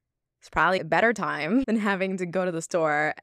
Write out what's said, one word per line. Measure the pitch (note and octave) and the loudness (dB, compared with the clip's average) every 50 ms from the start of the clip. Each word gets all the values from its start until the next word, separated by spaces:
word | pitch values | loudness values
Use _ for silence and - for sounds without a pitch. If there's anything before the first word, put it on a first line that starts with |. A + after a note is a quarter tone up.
| _ _ _ _ _ _ _ _ | _ _ _ _ _ _ _ _
It's | _ - | _ -4
probably | - F3 D#3 F3 F#3+ F#3 | 0 2 2 2 2 0
a | D#3 | 0
better | D#3 D#3+ E3+ G#3+ A#3 A#3 | 0 2 2 4 2 0
time | A3 E3+ D3+ D3 D3+ D3+ D#3 G#3+ C4+ C4+ | 0 -4 -4 -4 -4 -2 0 2 2 2
than | - A3 | 2 0
having | A3+ G3+ G#3 G3 F3+ F#3+ F#3+ F#3+ | 0 0 0 0 0 -2 -2 -2
to | F#3 F#3 | -4 -4
go | F3 D#3+ F#3+ F#3 | -4 -2 -2 -2
to | F#3 | -2
the | E3 E3 | -4 -6
store | D#3+ - - F3 D#3+ D#3 D3 D3 D3+ D3+ - - | -6 -2 -2 0 2 2 2 0 0 -2 -4 -6